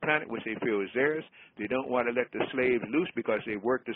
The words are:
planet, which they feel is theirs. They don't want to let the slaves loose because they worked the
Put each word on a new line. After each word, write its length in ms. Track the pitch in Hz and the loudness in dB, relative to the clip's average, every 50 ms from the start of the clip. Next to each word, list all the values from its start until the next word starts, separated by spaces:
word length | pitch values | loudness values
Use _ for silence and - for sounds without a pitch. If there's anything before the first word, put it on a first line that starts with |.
planet, 240 | - 156 151 151 156 - | 0 2 2 2 0 -2
which 140 | 117 110 | -6 -6
they 160 | - 113 107 98 - | -4 -4 -6 -2 0
feel 160 | 123 107 101 | 0 2 2
is 80 | 98 92 - 123 | 0 0 0 2
theirs. 240 | 135 147 156 156 - - - - - - _ | 2 2 2 -2 -6 -10 -18 -20 -20 -20 _
They 140 | - 104 101 | -8 -4 -2
don't 160 | 127 131 135 | -2 -2 -2
want 240 | 135 123 123 120 120 | 0 0 2 2 2
to 20 | |
let 140 | 120 123 120 - - | 2 0 0 0 -2
the 80 | 117 139 - | -4 -4 -2
slaves 320 | - 131 127 127 123 113 - 104 | 0 2 2 4 2 2 0 0
loose 160 | 123 156 180 - - | 0 0 0 0 -4
because 240 | 120 113 - 110 104 - | -2 0 0 0 0 0
they 80 | 117 107 | -4 -6
worked 320 | 101 95 120 131 123 - | -2 0 0 0 0 -2
the 80 | - 110 | -6 -8